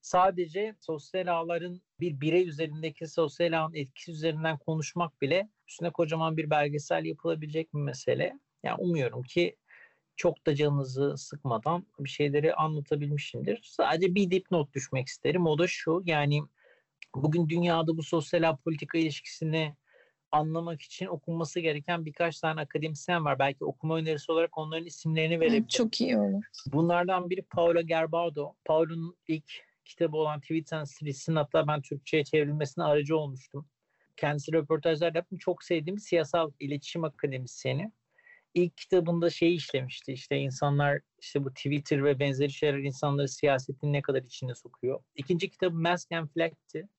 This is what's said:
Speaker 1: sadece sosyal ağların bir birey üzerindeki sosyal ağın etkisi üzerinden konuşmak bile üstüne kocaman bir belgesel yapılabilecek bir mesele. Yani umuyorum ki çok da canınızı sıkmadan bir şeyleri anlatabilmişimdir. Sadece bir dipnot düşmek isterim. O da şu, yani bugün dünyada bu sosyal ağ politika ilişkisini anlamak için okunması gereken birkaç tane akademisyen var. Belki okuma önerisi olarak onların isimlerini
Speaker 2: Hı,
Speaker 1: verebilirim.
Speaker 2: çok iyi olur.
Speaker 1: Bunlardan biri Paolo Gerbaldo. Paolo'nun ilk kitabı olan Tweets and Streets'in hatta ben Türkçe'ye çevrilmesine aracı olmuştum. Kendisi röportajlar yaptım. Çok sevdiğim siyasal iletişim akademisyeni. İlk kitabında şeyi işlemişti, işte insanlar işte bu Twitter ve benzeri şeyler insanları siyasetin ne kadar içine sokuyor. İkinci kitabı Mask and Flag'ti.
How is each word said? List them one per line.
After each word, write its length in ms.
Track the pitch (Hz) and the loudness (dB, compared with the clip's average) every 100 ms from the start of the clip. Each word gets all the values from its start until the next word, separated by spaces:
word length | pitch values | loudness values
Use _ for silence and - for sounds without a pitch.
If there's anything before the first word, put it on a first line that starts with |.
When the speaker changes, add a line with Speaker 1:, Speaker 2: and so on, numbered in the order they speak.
Speaker 1:
sadece 720 | - 180 185 180 170 165 220 214 | 2 4 4 4 -2 -2 -4 -6
sosyal 480 | - 156 - 185 180 | -6 -6 -4 -4 0
ağların 540 | 170 165 170 175 180 _ _ | 0 0 -2 -4 -10 _ _
bir 220 | 175 143 | -4 -2
birey 260 | 151 175 180 | 2 4 2
üzerindeki 600 | 147 160 151 160 151 160 | -2 -6 -4 -8 -8 -6
sosyal 560 | - 156 - 170 165 | 0 0 2 0 2
ağın 100 | 160 | -2
etkisi 380 | 160 135 - - | -4 -10 -10 -14
üzerinden 460 | 156 160 156 160 156 | -4 -2 0 -2 -2
konuşmak 640 | - 160 147 175 170 _ | -2 -2 -2 -2 -4 _
bile 280 | 139 175 214 _ _ | 0 0 0 _ _
üstüne 220 | - 165 | -6 -6
kocaman 480 | 160 160 160 160 160 | 0 0 2 0 0
bir 120 | 151 | 0
belgesel 560 | 151 147 147 - 165 160 | 2 2 0 -2 -2 -2
yapılabilecek 680 | 151 170 160 151 156 160 | -4 -2 -2 -2 -4 -4
bir 60 | 147 | -4
mesele. 600 | 143 131 - 127 170 277 _ _ | -4 -4 -2 0 0 -4 _ _
Yani 120 | - - | -6 -2
umuyorum 440 | 180 170 123 123 | 0 0 -2 -4
ki 320 | 127 - 175 - _ - - _ _ - | -4 0 0 -2 _ -20 -20 _ _ 0
çok 320 | 175 160 - | 0 2 0
da 80 | 143 | 2
canınızı 640 | 147 143 131 131 143 143 | 4 2 0 0 0 0
sıkmadan 680 | - 143 131 151 - 175 - - | -10 -8 -2 0 0 -2 -4 -12
bir 100 | 139 | -10
şeyleri 460 | - 147 147 156 - | 0 2 4 2 2
anlatabilmişimdir. 1040 | 156 151 143 151 147 147 - 120 139 226 | 0 -2 -2 -2 0 -2 -4 -6 -4 -4
Sadece 520 | - - - 165 190 185 | -4 0 2 4 4 4
bir 160 | 190 | 4
dipnot 420 | 185 - 175 143 | 2 2 0 0
düşmek 340 | 139 - 135 131 | -6 -4 -4 -4
isterim. 400 | - - 170 165 | -2 0 2 4
O 100 | 151 | 4
da 100 | 175 | 2
şu, 340 | - - 170 175 | 0 0 0 0
yani 360 | 151 143 147 147 _ _ _ _ _ - 131 | 0 2 0 -2 _ _ _ _ _ -12 -2
bugün 340 | 151 165 160 | 2 2 2
dünyada 480 | 170 175 165 160 165 | 2 2 2 2 -2
bu 60 | |
sosyal 460 | 151 165 147 175 165 | 0 -2 2 2 2
ağ 60 | 151 | 0
politika 420 | - 156 151 165 | -4 -4 -2 0
ilişkisini 800 | 160 143 - - 160 160 151 151 _ _ _ _ _ | 0 -2 -12 -6 -2 0 -2 -6 _ _ _ _ _
anlamak 500 | 151 156 160 170 160 | 0 0 -2 -4 -8
için 240 | - - 185 | -12 -10 -8
okunması 540 | 165 - 165 160 180 | -8 -6 -4 -4 -2
gereken 460 | 165 147 143 175 156 | -2 -2 -4 -4 -4
birkaç 340 | 143 170 156 | -2 -2 0
tane 220 | 160 156 | -4 -2
akademisyen 640 | 147 156 156 151 - 175 151 | -4 -4 -4 -6 -2 0 0
var. 140 | 135 | 2
Belki 260 | 139 135 147 | 0 0 -6
okuma 320 | 135 156 160 | -4 -2 -2
önerisi 340 | 160 151 - | -2 -4 0
olarak 260 | 165 165 - | 0 2 -2
onların 280 | 156 160 170 | -6 -6 -8
isimlerini 500 | - 160 160 160 165 | -6 -2 0 2 4
Speaker 2:
Hı, 40 | |
Speaker 1:
verebilirim. 280 | 160 220 226 | 4 4 2
Speaker 2:
çok 340 | - 226 - | 0 0 0
iyi 160 | 254 233 | 0 2
olur. 260 | 202 196 - - - | 2 0 -4 -12 -2
Speaker 1:
Bunlardan 640 | 139 170 175 180 185 175 | 2 4 4 2 0 0
biri 120 | 185 | -6
Paolo 400 | 185 - 170 170 | -4 2 4 4
Gerbaldo. 720 | 165 165 160 165 170 147 147 - - | 2 0 2 0 0 -2 -8 -8 2
Paolo'nun 500 | 156 165 165 165 - - | 4 4 0 -8 -10 -6
ilk 400 | 156 - - - _ _ | -6 -6 -20 -20 _ _
kitabı 320 | - 170 156 | -2 0 0
olan 240 | 156 151 | -2 -2
Tweets 320 | - 160 151 | -4 -4 -4
and 120 | 160 143 | -8 -8
Streets'in 500 | - 151 135 - 160 | -8 -8 -6 0 0
hatta 320 | 147 160 147 | 2 2 2
ben 140 | 151 | 0
Türkçe'ye 420 | - 139 - 156 | -4 -10 0 0
çevrilmesine 600 | 143 156 147 151 143 - | 2 2 2 0 -4 -2
aracı 340 | 156 147 143 160 | 2 4 4 0
olmuştum. 500 | 147 131 - 143 151 _ _ _ _ - | 0 -8 -14 -16 -16 _ _ _ _ -4
Kendisi 360 | 151 147 139 | -2 -2 2
röportajlar 600 | 160 147 160 170 156 170 160 | 0 2 0 2 2 2 0
yaptım. 220 | 180 175 | -6 -6
Çok 260 | - 175 | -2 -4
sevdiğim 360 | - 170 151 208 | 0 -2 0 -8
siyasal 520 | - 170 151 170 160 - | 0 2 2 0 0 -2
iletişim 440 | 143 143 - 170 | -6 -6 -6 -4
akademisyeni. 880 | 156 - 147 131 127 - 131 131 208 _ _ _ _ - _ | -4 -2 -4 -2 -8 -6 -2 -2 -4 _ _ _ _ -20 _
İlk 240 | 170 175 - | 0 0 -2
kitabında 520 | - 185 165 170 170 | 2 2 4 2 2
şeyi 260 | - 170 170 | 4 2 2
işlemişti, 580 | 139 135 131 - - | 0 -4 -4 -10 -10
işte 240 | 135 - 139 | -10 -4 -2
insanlar 640 | 139 131 147 143 143 143 _ _ | -2 0 2 4 4 2 _ _
işte 240 | - 143 | -4 -2
bu 60 | 135 | -2
Twitter 540 | 131 139 147 143 143 | -4 -2 -2 0 2
ve 160 | 143 135 | 4 2
benzeri 320 | 143 131 143 | 0 2 0
şeyler 260 | 139 151 139 | 2 0 0
insanları 480 | 139 131 147 139 139 | -2 -2 0 2 0
siyasetin 640 | - 147 135 131 139 147 | 2 2 2 0 -6 -2
ne 80 | 143 | 0
kadar 220 | 139 135 | 0 -2
içine 320 | 131 - 127 120 | -2 -10 -10 -10
sokuyor. 440 | - - 123 135 _ - | -14 -6 -4 -4 _ -14
İkinci 340 | - 175 190 | -2 -2 -2
kitabı 260 | _ 185 165 | _ -2 2
Mask 360 | 165 175 - | 0 0 -2
and 160 | 165 156 | -6 -4
Flag'ti. 600 | 165 165 - _ 156 196 | -2 -2 -2 _ -12 -12